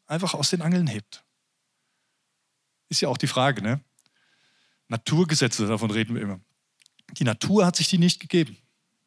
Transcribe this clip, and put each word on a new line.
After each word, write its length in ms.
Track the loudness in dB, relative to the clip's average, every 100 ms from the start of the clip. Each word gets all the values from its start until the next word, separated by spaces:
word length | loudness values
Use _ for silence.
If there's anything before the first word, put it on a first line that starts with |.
| -8
einfach 280 | -4 -4
aus 160 | -2 -2
den 100 | 0
Angeln 260 | 2 2 0
hebt. 380 | -2 -10 -20 _ _ _ _ _ _ _ _ _ _ _ _ _ _ _ _ _
Ist 140 | -2
ja 80 | -2
auch 80 | -2
die 100 | -2
Frage, 340 | 2 0 0
ne? 200 | -2 -4 -6 _ _ _ _ _ _ _ _ _ _
Naturgesetze, 800 | -8 0 2 2 2 0 0 -2
davon 240 | 0 -2
reden 240 | -2 -2
wir 60 | -4
immer. 180 | -6 -10 _ _ _ _ _ _ -18 -2
Die 60 |
Natur 420 | -2 -2 0 4
hat 100 | 4
sich 120 | 2 0
die 100 | 4
nicht 220 | 2 0
gegeben. 360 | 0 0 0 -6 _ _ _ _